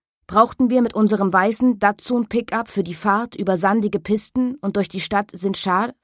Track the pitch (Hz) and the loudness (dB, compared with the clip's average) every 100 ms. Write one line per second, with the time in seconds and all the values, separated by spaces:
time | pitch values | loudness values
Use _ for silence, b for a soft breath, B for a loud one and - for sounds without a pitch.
0 | _ _ - 190 240 - 254 254 233 - | _ _ -2 2 2 2 2 2 2 2
1 | 214 208 196 185 196 214 254 208 202 208 | 2 2 2 2 2 2 2 2 0 0
2 | - 247 220 226 226 226 226 - 175 165 | -2 -2 0 -4 -2 -4 -4 -4 -4 -2
3 | - 202 240 - 190 185 190 220 208 202 | 0 0 -2 -6 -2 0 2 0 0 -2
4 | 156 208 - 254 254 262 196 208 190 190 | -2 -2 -2 -2 -2 -4 -4 -2 -2 -4
5 | - 202 208 175 190 190 196 180 233 - | -4 -2 -4 -4 -4 -2 0 0 -2 -6